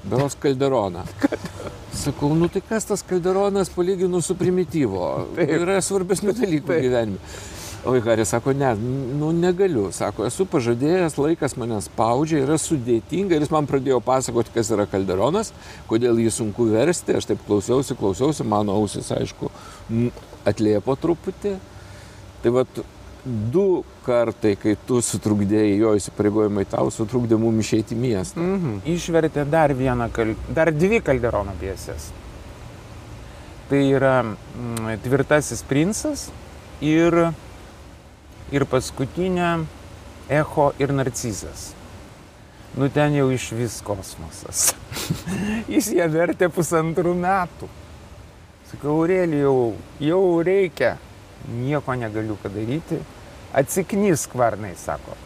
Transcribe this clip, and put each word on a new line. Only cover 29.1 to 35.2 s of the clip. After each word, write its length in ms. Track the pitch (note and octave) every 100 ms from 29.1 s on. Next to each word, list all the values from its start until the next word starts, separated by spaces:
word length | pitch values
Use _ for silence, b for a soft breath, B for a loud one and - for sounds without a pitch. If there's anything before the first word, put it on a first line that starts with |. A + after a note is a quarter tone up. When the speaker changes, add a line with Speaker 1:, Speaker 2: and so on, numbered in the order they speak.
| E3 D#3 C#3+ C#3+
Speaker 2:
dar 300 | D#3+ D3 C3+
vieną 320 | C3 B2 A#2
kal-, 280 | - A2 A2 -
dar 260 | B2+ D#3+
dvi 320 | D3+ F3+ A3+
Kalderono 480 | - C3 A#2 A2 G2+ F#2
pjeses. 580 | F#2 F2+ - - - - - - - - - - - - - - - B B - -
Tai 140 | C#3
yra, 400 | C#3 C3+ C3+ C3
mm, 760 | A#2 G2 - - A#2+ A#2 A2 A2
Tvirtasis 640 | B2+ C3